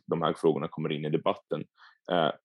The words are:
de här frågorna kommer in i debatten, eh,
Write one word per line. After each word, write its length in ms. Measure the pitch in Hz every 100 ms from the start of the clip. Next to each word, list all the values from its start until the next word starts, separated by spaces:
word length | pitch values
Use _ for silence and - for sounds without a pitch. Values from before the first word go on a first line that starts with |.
| -
de 160 | 85
här 120 | 80
frågorna 340 | 80 82 71 78
kommer 240 | - 78
in 140 | 73 76
i 40 |
debatten, 560 | 80 95 - _ 80 - _ - _ -
eh, 200 | 87 78 -